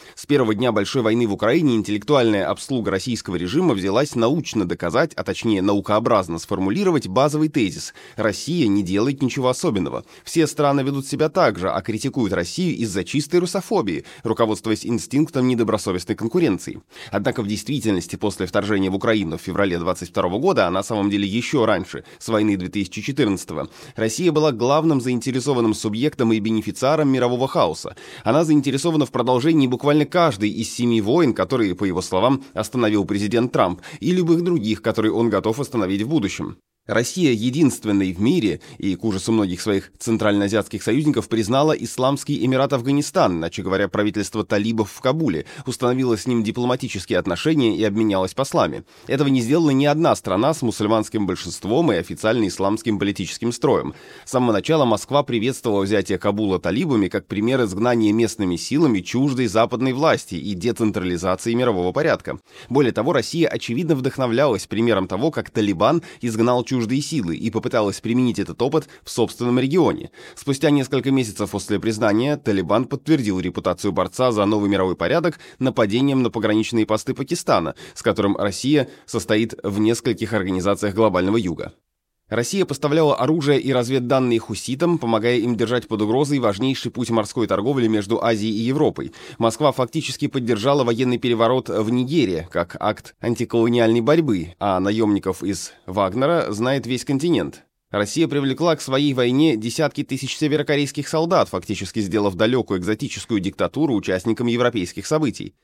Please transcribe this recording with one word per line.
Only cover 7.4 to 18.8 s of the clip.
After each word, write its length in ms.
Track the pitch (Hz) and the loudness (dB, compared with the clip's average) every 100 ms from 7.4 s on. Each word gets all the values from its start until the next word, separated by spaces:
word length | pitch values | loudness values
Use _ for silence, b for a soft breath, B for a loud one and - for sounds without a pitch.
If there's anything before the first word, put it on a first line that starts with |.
| 151 | 0
тезис: 460 | 143 95 80 - B B B | 0 -2 -2 -14 B B B
«Россия 500 | 107 101 - 175 110 | -2 -2 -4 0 2
не 160 | 101 | 2
делает 400 | 90 98 131 139 | 2 0 0 0
ничего 260 | 127 143 127 | -2 0 0
особенного. 560 | 123 175 101 71 62 - B | 0 0 0 -2 -6 -12 B
Все 240 | - 165 151 | -4 0 0
страны 320 | - 143 139 | 2 2 2
ведут 260 | 131 139 135 | 0 -4 -4
себя 220 | 143 151 | -2 0
так 300 | - 131 90 | 2 2 2
же, 120 | 92 | -2
а 100 | 92 | -4
критикуют 520 | 117 107 135 135 101 | -4 -4 -4 -2 0
Россию 440 | 87 87 - 180 107 | 0 -2 -2 -2 -2
из-за 260 | 113 95 | -2 -4
чистой 340 | 87 151 147 175 | -2 -4 0 0
русофобии, 680 | 175 196 - 202 101 73 - B | 0 -4 -2 -2 -2 -4 -8 B
руководствуясь 600 | 110 113 110 104 113 107 | -4 0 0 0 -2 -2
инстинктом 640 | 107 113 - 143 151 135 127 | -2 -4 0 0 0 2 2
недобросовестной 680 | 120 107 104 104 90 - 104 | 2 0 0 -2 -4 -4 -4
конкуренции». 640 | 113 180 151 85 - - _ B B | -2 0 2 0 -6 -14 _ B B
Однако 300 | 101 123 120 | -4 -2 -2
в 40 | 101 | -4
действительности 680 | 104 - 143 110 90 - - | -4 -4 -4 0 -2 -2 -4
после 300 | 104 - 92 | -4 -4 -2
вторжения 440 | 104 101 98 | -2 0 0